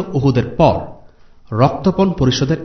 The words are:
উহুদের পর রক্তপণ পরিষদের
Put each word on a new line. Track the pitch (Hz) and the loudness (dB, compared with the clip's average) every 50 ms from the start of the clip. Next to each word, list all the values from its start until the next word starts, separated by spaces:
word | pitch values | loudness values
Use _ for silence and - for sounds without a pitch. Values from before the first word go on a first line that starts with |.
| 185 - - | 0 -2 -2
উহুদের | 139 127 139 120 123 - - - - | -2 0 0 2 0 -2 -2 0 2
পর | 165 127 85 - - - - - - - - - - - - - - - | 2 2 2 0 -4 -10 -14 -18 -20 -20 -20 -20 -20 -20 -20 -20 -14 -6
রক্তপণ | 117 107 127 151 - - - 196 175 - 196 190 | 0 2 2 2 2 0 -2 0 2 2 2 0
পরিষদের | 165 - 135 127 127 - 139 135 160 151 165 | 0 0 0 0 0 0 0 -2 -2 -4 -4